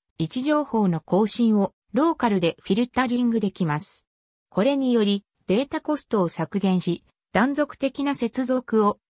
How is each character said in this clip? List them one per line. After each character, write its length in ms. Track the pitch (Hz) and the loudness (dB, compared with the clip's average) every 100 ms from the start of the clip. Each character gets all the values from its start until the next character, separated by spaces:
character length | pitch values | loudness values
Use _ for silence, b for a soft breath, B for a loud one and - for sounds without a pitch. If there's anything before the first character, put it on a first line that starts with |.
| _ - | _ -6
位 80 | 160 | -6
置 160 | 254 | -2
情 220 | 277 302 | 0 0
報 240 | 285 226 196 | 0 0 2
の 120 | 165 | 0
更 260 | - 180 214 | 0 0 0
新 300 | - 233 214 | 2 2 2
を 160 | 196 - _ | 0 -4 _
ロ 220 | 226 330 | 0 0
ー 20 | 320 | 2
カ 140 | 240 | 0
ル 100 | 196 | 2
で 160 | 165 - | 0 -2
フ 80 | - | -2
ィ 60 | 190 | 0
ル 100 | 247 | 0
タ 200 | - 254 | -2 -2
リ 140 | 240 | 0
ン 80 | 240 | 0
グ 100 | 226 | 0
で 120 | 202 | -2
き 140 | - 165 | -2 -2
ま 140 | 151 | -2
す。 260 | - - - _ _ _ _ | -6 -12 -18 _ _ _ _
こ 140 | - | -2
れ 140 | 240 285 | 0 2
に 160 | 254 | 2
よ 100 | 233 | 2
り、 220 | 202 202 - _ - | 2 0 -4 _ -2
デ 180 | 196 277 | -2 -2
ー 20 | |
タ 140 | 311 | -4
コ 160 | - 294 | -4 -4
ス 80 | - | -2
ト 160 | 214 | -2
を 80 | 170 | 0
削 300 | - 160 202 | -2 -6 -2
減 200 | 190 185 | 0 0
し、 240 | 175 170 _ _ _ | 0 -4 _ _ _
断 200 | 180 254 | 0 0
続 240 | 285 294 - | 0 -4 -4
的 260 | 269 277 | -6 -4
な 120 | 285 269 | -4 -2
接 300 | 233 254 247 | -4 -2 -2
続 420 | 254 - 220 208 | -2 0 2 2
を 120 | - _ | 0 _